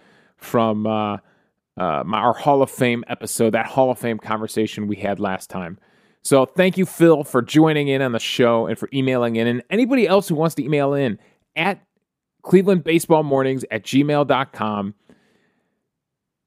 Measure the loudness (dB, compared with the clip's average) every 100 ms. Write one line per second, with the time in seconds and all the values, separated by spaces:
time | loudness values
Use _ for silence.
0 | _ _ _ _ -4 0 0 0 -2 -2
1 | -4 -6 -12 _ _ _ _ -6 -4 -4
2 | -2 0 0 0 2 2 2 0 -2 -2
3 | -6 -10 -8 0 0 0 -2 0 0 0
4 | -4 -6 -6 -6 -6 -4 -4 -4 -8 -6
5 | -6 -4 -4 -6 -8 -12 -12 -14 _ _
6 | _ _ 0 2 2 0 0 0 -2 4
7 | 4 4 2 -2 2 4 4 2 0 0
8 | 0 -4 -4 0 2 2 0 -4 -6 -2
9 | 0 0 0 0 0 -2 -2 0 2 2
10 | 2 2 0 0 -2 -2 -2 0 2 0
11 | 0 -4 _ _ _ -4 -4 -4 _ _
12 | _ _ _ _ 2 4 4 2 2 0
13 | 2 2 2 0 0 -2 -6 -8 -2 0
14 | 2 2 2 0 -2 -6 -4 -4 -6 -10
15 | _ _ _ _ _ _ _ _ _ _
16 | _ _ _ _